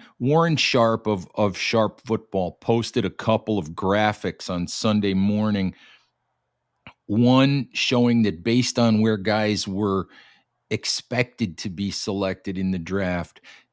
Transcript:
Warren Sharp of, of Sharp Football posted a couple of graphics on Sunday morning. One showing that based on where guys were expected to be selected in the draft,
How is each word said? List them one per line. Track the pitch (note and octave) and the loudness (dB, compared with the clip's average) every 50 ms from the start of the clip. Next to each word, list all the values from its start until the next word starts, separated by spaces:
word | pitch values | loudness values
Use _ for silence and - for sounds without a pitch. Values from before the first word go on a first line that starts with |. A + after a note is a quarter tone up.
| - - _ _ | -4 -12 _ _
Warren | B2 C3+ D3+ E3 E3+ E3+ D#3 | -2 2 2 2 2 2 2
Sharp | B2 - - - B2 A#2 A2+ A2+ A2 - | 0 0 2 2 4 4 4 2 0 0
of, | G#2+ G#2 F#2 E2 - - | -2 -2 -2 -4 -8 -2
of | - G#2+ G2+ F2+ | 0 0 0 0
Sharp | - - - A#2+ A2+ G#2+ G2+ - - _ | -4 -4 0 2 2 2 0 -2 -8 _
Football | A2 A2 G#2+ - _ G2+ F#2+ F2+ E2+ - _ | -4 -4 -4 -4 _ -4 -4 -4 -4 -6 _
posted | - - A#2 A#2+ A2+ - - B2 G2 | -2 0 0 0 0 -2 -2 -2 -4
a | F2+ | -2
couple | - - - A#2 A2 G#2 - A2 G#2+ | -6 -4 0 0 0 0 0 -2 -2
of | G2 D#2 D#2 | -2 -2 -4
graphics | F2 - G2 F#2+ G2+ G#2+ G#2+ G#2+ G#2 - - - - - - - | -8 -4 -2 0 2 2 2 0 0 -2 -6 -8 -8 -8 -8 -6
on | F2+ F2 F2 | -6 -4 -6
Sunday | - - - - A2 G#2 G#2+ G2+ G2+ F#2+ | -6 -6 -4 -2 0 0 2 2 2 2
morning. | F#2+ G2 G2+ G#2 G#2+ G#2+ G#2+ G#2 G2 F#2 F2+ - - - - - _ _ _ _ _ _ _ _ _ _ _ _ _ _ _ _ _ _ - - _ _ | 2 2 2 0 0 0 0 0 0 -2 -4 -4 -8 -16 -20 -20 _ _ _ _ _ _ _ _ _ _ _ _ _ _ _ _ _ _ -20 -20 _ _
One | - G2+ A#2 A#2+ B2 B2+ C3 C3+ C#3 C#3+ C#3 A#2+ - | -2 2 4 4 6 6 6 4 4 2 0 -2 -4
showing | - - - - C3 A#2+ A#2+ A#2+ A#2 A#2 A2 | -6 -6 -2 0 2 2 2 4 4 4 2
that | G2+ E2 F2 E2+ | 2 0 -2 -2
based | A#2 A#2 B2+ B2 - - | 0 2 2 0 0 0
on | B2 A#2 A#2 A2 G#2+ | 2 2 4 4 4
where | A2 A2+ A2 | 4 2 0
guys | G2 F#2 G#2+ G#2 G#2+ G#2+ G#2+ G#2 F#2 - G#2 | 0 0 0 0 0 0 0 0 -2 -4 -4
were | F#2+ G2 G#2+ G2 F#2+ F#2+ E2+ - - - - - _ _ _ _ _ _ _ _ | -4 -2 0 0 0 0 -2 -4 -10 -20 -20 -20 _ _ _ _ _ _ _ _
expected | A2 G#2 - - - - - _ A#2+ B2 B2 - _ - A2+ F2+ D#2 - | -8 -6 -4 -4 -6 -6 -6 _ -2 -2 -2 -2 _ -4 -4 -4 -4 -8
to | - G2+ | -10 -10
be | E2+ F2+ G2+ G2 | -8 -6 -6 -6
selected | - - - G#2+ F#2+ G2 G2 F#2+ F#2 - - G2+ F2+ | -6 -6 -6 -6 -4 -2 -4 -4 -4 -6 -8 -8 -6
in | F#2+ F#2+ F#2 | -4 -2 -2
the | F#2 F2+ | -2 -4
draft, | E2 F2 F#2+ G2+ F#2+ F2+ F2+ F2 E2 - _ - - - - - _ _ | -4 -4 -4 -2 -2 -2 -4 -4 -6 -8 _ -20 -20 -20 -20 -20 _ _